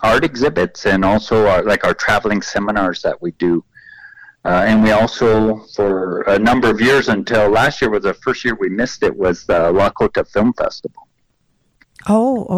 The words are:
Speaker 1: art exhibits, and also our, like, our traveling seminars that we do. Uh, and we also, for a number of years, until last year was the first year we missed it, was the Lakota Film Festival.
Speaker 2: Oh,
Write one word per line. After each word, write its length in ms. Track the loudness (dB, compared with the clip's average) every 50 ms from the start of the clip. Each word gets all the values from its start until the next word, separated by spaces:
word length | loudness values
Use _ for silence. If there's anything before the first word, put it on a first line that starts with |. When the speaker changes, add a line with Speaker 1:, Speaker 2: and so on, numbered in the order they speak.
| 0
Speaker 1:
art 200 | 2 2 2 0
exhibits, 640 | -2 -2 0 -2 0 0 0 -2 -2 -4 -4 -2
and 180 | 0 0 2 2
also 440 | 2 0 0 0 0 2 2 4 4
our, 160 | 4 2 2
like, 200 | 0 0 0 0
our 100 | -2 -2
traveling 480 | -2 0 0 0 0 0 0 -2 -2
seminars 600 | -4 -4 -6 -4 -4 -2 -2 -2 -2 -2 -4 -4
that 200 | -4 -4 -4 -4
we 100 | -6 -8
do. 300 | -6 -2 0 0 0 0 -2 _ _ -20 -20 -20 -20 -20 -20 -20 -20 -20 -20 -20 -20 _ -4
Uh, 180 | -2 0 2 2
and 160 | 2 2 4
we 100 | 4 4
also, 680 | 4 2 2 0 -2 0 2 2 2 2 2 0 -2 -4 -8 -14 -6
for 460 | -2 -2 0 0 -2 -4 -4 -4 -4
a 180 | -2 0 0 2
number 300 | 2 2 0 2 2 0
of 100 | 0 2
years, 300 | 2 2 2 2 2 0
until 400 | -2 -2 -2 -2 0 2 2 2
last 320 | 2 2 2 0 0 -2
year 80 | -2 -2
was 140 | -2 0 -2
the 100 | -2 -4
first 320 | -4 -4 -6 -4 -2 -2
year 100 | -4 -4
we 140 | -2 -4 -4
missed 340 | -2 -2 -4 -4 -4 -2 -2
it, 100 | -2 0
was 320 | 0 0 -2 -2 -2 -2
the 280 | -2 0 2 2 2 2
Lakota 520 | 2 2 0 0 0 -2 -2 0 -2 -4
Film 280 | -2 0 0 0 0 0
Festival. 540 | 0 -2 -4 -4 -8 -14 -14 _ -16 -20 _ _ _ _ _ _ _ _ _ _ _ _ _ _ _ _ _ _ _ -4 0
Speaker 2:
Oh, 380 | 0 2 2 0 -2 -4 -4 -4 -4